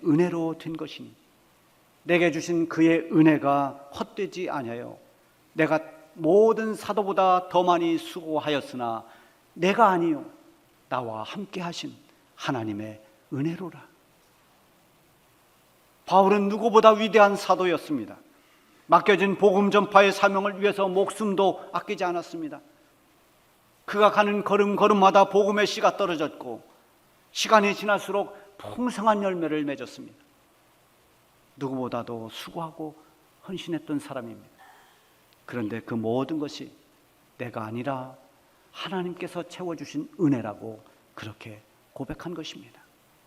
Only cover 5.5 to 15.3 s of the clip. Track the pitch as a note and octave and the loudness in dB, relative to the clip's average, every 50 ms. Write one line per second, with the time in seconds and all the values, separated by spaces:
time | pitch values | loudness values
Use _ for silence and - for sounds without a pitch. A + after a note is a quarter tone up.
5.5 | - D#3 D#3 D3 D#3 D3+ - - - - - _ - F3 D#3+ D3+ F3+ G3+ A3 A3+ | -2 0 0 2 2 -2 -2 -6 -18 -20 -20 _ -12 -4 0 4 6 6 6 4
6.5 | A3 G#3+ A3 A3 G#3 - - - G3+ A3 G3+ F#3+ F#3+ G3 F#3+ F#3 F#3 F3+ F3+ - | 4 0 -2 -6 -6 -8 -6 -4 -4 -2 -2 0 2 2 4 4 4 2 2 2
7.5 | - F3+ F3+ F3+ F3 E3+ E3+ E3 E3 D#3 - - - F3+ E3 D#3+ D#3 D3 - D3+ | 2 2 4 4 2 2 2 0 -2 -2 -4 -8 -12 -12 -8 -4 -4 -4 -2 -2
8.5 | D3+ C3+ - - - B2 A#2+ A#2 A2+ A2 - - - - - _ _ _ _ _ | -2 -2 -4 -6 -10 -8 -6 -6 -6 -6 -10 -14 -20 -20 -20 _ _ _ _ _
9.5 | - D#3 E3 F#3 G3+ A#3 A3+ G3 F#3 F3 E3+ E3+ D3+ C3+ G#2+ - - - _ _ | -8 -2 0 0 4 4 4 4 4 2 0 0 -2 -2 -6 -14 -20 -20 _ _
10.5 | _ _ _ _ _ _ _ - C3+ B2 B2 A2+ A2 A2 G#2+ - - G3+ G3 - | _ _ _ _ _ _ _ -6 -6 -6 -6 -6 -8 -10 -10 -10 -10 -12 -12 -10
11.5 | - F#3 E3+ F3 E3 - - C#3 A#2+ A#2 _ _ _ _ _ _ _ - - - | -10 -10 -10 -10 -10 -12 -14 -14 -16 -18 _ _ _ _ _ _ _ -12 -6 -6
12.5 | - A#2 A2 A2 G#2 G2+ G#2+ A2 G#2+ - - _ _ _ _ - C#3+ C3+ C#3+ E3 | -6 -4 -4 -6 -8 -8 -10 -12 -14 -18 -20 _ _ _ _ -10 -6 -4 -4 -4
13.5 | E3 F3 F#3+ E3 D3+ C3+ - - _ _ _ _ _ _ _ _ _ _ _ _ | -4 -6 -10 -14 -14 -18 -20 -20 _ _ _ _ _ _ _ _ _ _ _ _
14.5 | _ _ _ _ _ _ _ _ _ _ _ _ _ _ _ _ | _ _ _ _ _ _ _ _ _ _ _ _ _ _ _ _